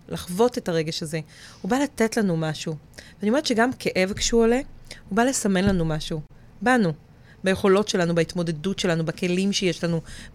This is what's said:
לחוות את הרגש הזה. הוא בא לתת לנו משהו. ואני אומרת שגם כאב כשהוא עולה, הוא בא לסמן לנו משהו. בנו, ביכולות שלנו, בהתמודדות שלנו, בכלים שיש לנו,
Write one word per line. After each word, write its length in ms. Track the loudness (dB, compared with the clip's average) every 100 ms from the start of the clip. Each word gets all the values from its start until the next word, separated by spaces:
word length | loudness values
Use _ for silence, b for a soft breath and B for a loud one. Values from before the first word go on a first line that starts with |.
| -12
לחוות 500 | -10 -8 0 0 0
את 100 | -2
הרגש 340 | -2 -2 -6
הזה. 180 | -6 -6 -8 B B B
הוא 80 | -2
בא 60 | 0
לתת 400 | 0 0 0 2
לנו 200 | 0 0
משהו. 400 | -2 -4 -8 -8 -12 B B B
ואני 120 | 0
אומרת 160 | 0 2
שגם 240 | 2 2 0
כאב 340 | -2 0 0
כשהוא 300 | 0 0 4
עולה, 180 | 4 2 -2 -12 B B -4
הוא 80 | 0
בא 80 | 2
לסמן 400 | 2 0 2 2
לנו 200 | 2 0
משהו. 360 | -2 -4 -8 -8 b b -4
בנו, 300 | 2 4 2 0 -10 b b b 0
ביכולות 440 | 2 4 4 4
שלנו, 260 | 0 2 2
בהתמודדות 640 | 0 0 -4 -2 -4 -2
שלנו, 260 | 0 0 -2
בכלים 480 | -2 -2 0 0
שיש 320 | 0 0 0 -2
לנו, 160 | -2 B B B